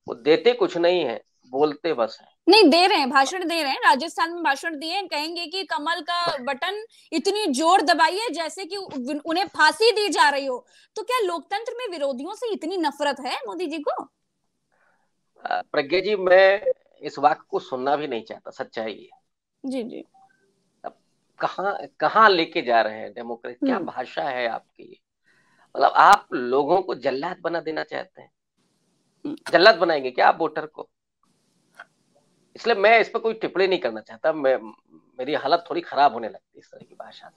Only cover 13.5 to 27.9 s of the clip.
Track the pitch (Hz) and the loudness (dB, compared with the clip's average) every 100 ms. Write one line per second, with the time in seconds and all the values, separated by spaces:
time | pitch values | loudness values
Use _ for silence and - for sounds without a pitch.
13.5 | 359 349 311 302 659 - _ _ _ _ | -8 -8 -6 -6 -6 -8 _ _ _ _
14.5 | _ _ _ _ _ _ _ _ _ - | _ _ _ _ _ _ _ _ _ -6
15.5 | - - 147 139 175 185 208 185 185 190 | -6 -4 -4 0 0 0 0 6 6 8
16.5 | 202 214 - _ _ 147 143 143 - - | 4 0 -4 _ _ -12 0 2 2 -6
17.5 | 190 180 127 135 147 147 117 - 98 - | -8 -6 -6 -2 -2 -2 -6 -8 -16 -16
18.5 | - 131 - 113 101 - _ _ _ _ | -12 -10 -8 -8 -10 -16 _ _ _ _
19.5 | _ 269 262 226 - - _ _ _ _ | _ -10 -8 -8 -12 -18 _ _ _ _
20.5 | _ _ _ - _ _ _ _ - 156 | _ _ _ -18 _ _ _ _ -6 -6
21.5 | - 190 - - - 151 202 220 185 165 | -4 -6 -6 -10 -4 0 6 6 6 0
22.5 | 175 123 113 107 107 107 113 117 117 - | -2 2 2 2 -2 -12 -12 -12 -12 -12
23.5 | 123 277 233 160 - 127 - 156 127 120 | -4 -2 -2 -4 -10 -10 -6 -6 -4 -4
24.5 | 110 _ - - - _ _ _ _ _ | -6 _ -20 -20 -20 _ _ _ _ _
25.5 | _ _ - 135 - 156 202 - 143 123 | _ _ 2 2 6 8 6 2 -6 0
26.5 | 131 143 185 185 135 135 131 165 180 165 | 0 2 0 0 -4 -4 -4 -6 -8 -6
27.5 | 170 160 156 156 | -6 -6 -8 -8